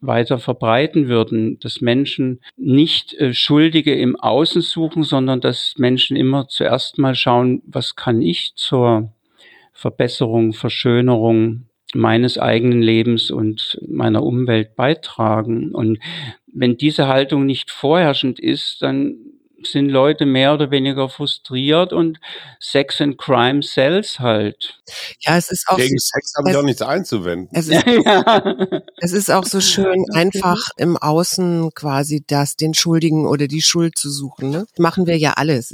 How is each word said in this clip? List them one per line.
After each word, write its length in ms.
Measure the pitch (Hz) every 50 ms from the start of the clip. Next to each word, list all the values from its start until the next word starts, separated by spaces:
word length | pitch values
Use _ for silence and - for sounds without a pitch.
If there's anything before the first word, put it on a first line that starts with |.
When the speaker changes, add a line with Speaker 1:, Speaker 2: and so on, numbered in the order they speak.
| 139
Speaker 1:
weiter 360 | 131 117 117 120 - 139 120
verbreiten 680 | - 139 120 - - 113 113 127 151 165 - 160 139
würden, 520 | 123 120 113 113 113 120 110 110 113 - -
dass 200 | - 117 - -
Menschen 600 | 123 117 120 135 143 - - - 135 127 127 123 - - -
nicht, 560 | - 262 135 127 143 160 160 - - - - -
äh, 200 | - 151 127 117
Schuldige 580 | - - - 147 151 160 165 160 156 135 147 120
im 220 | - 127 123 123 -
Außen 420 | - 110 110 139 165 - - 175 165
suchen, 400 | - - 170 160 156 - 160 151
sondern 360 | 147 147 135 131 135 131 123
dass 340 | - 127 123 - - - -
Menschen 400 | - 127 123 127 127 - - 135
immer 300 | 131 131 131 135 139 131
zuerst 500 | - - - - - 123 135 - - -
mal 160 | - 139 131 127
schauen, 460 | - - 131 120 120 123 127 127 - -
was 280 | - - 131 131 - -
kann 240 | - - 135 113 113
ich 320 | - - 175 - - - -
zur 580 | - - - 143 127 123 117 117 110 113 110 - _ _ _ _ _ - - - - _ _ _
Verbesserung, 800 | - - 113 - - 127 123 - - 135 110 113 113 113 110 110
Verschönerung 1120 | - - 117 - - - 127 120 120 123 127 123 110 113 117 113 110 110 113 113 123 - _ _ _ _ - -
meines 420 | 117 113 113 113 117 123 123 -
eigenen 440 | - - 117 113 117 120 123 120 120
Lebens 500 | 113 113 113 113 113 120 117 110 - -
und 480 | - - 107 107 107 - - - - - -
meiner 360 | - - 139 120 117 110 - -
Umwelt 520 | - 123 123 127 120 113 110 107 110 _
beitragen. 1000 | - 123 143 160 160 - - - - 113 110 107 110 107 120 113 120 151 156 -
Und 260 | - 117 110 110 107 - 165 170 165 143 120 - - _ _ -
wenn 240 | - 127 123 120
diese 300 | - 143 151 151 - 143
Haltung 380 | 135 131 135 139 135 156 139 139
nicht 260 | 139 131 - - -
vorherrschend 680 | - - - 135 160 180 170 139 135 131 - 127 120 -
ist, 420 | - 123 135 - - - - -
dann 340 | 143 135 135 139 143 143 131 113 110 - - _ _ _ _ _ -
sind 260 | - - 143 139 139
Leute 360 | 135 131 135 151 151 - 151
mehr 300 | 139 135 131 135 139 151
oder 160 | 147 151 135
weniger 360 | 143 135 135 139 135 135 135
frustriert 840 | 131 - - 147 135 - - - - 131 127 135 143 156 170 180 175 170
und 260 | 175 165 165 156 - - - - - - - - -
Sex 400 | - - - 139 143 139 - -
and 200 | 147 143 131 -
Crime 420 | - - 131 120 120 127 139 143
sells 580 | 139 - - 139 131 143 175 202 214 - - -
halt. 600 | 123 120 110 107 104 104 - - - - - _ _ - - - - - - -
Speaker 2:
Ja, 180 | - 147 165
es 140 | 175 - -
ist 160 | 185 - - -
auch 80 | -
Speaker 3:
Gegen 220 | 151 127 123 - 117
Speaker 2:
so, 80 | - - -
Speaker 3:
Sex 180 | 135 - - -
habe 140 | 143 147 190
ich 60 | 139
Speaker 2:
es, 40 | 143
Speaker 3:
auch 60 | 143
nichts 160 | 139 113 -
einzuwenden. 640 | 107 131 151 185 175 - 123 104 85 90 85 87 92 - -
Speaker 2:
es 140 | 170 160
ist, 180 | 156 147 165 -
Speaker 1:
<laughs> 180 | 240 240 220 -
Ja. 520 | 214 202 185 - 226 220 190 - 202 - - 190 - 190 - - - -
Speaker 2:
es 160 | - 175 175 180
ist 160 | 208 190 -
auch 160 | - 190 185
so 160 | - - 196
schön, 420 | 185 - - 202 196 190 185 190 185 -
Speaker 1:
Okay. 100 | - 165
Speaker 2:
einfach 500 | 175 196 - 190 190 180 180 220 - - -
im 200 | - 147 175 165
Außen 720 | - - 151 151 165 180 - - 185 180 175 170 165 165 160 -
quasi 480 | - 147 147 135 139 147 147 151 143 -
das, 300 | - 147 143 143 - -
den 180 | - 156 156 156
Schuldigen 540 | - - 170 165 165 165 160 156 156 147
oder 200 | - 143 139 147
die 140 | 135 147 160
Schuld 380 | - - - 170 170 165 - -
zu 100 | - 143
suchen, 400 | 143 143 139 131 - - 135 135
ne? 160 | 143 175 214 - _ -
Machen 260 | 170 165 - 190 180
wir 100 | 165 170
ja 180 | 160 156 143 -
alles. 360 | - 139 160 143 120 - -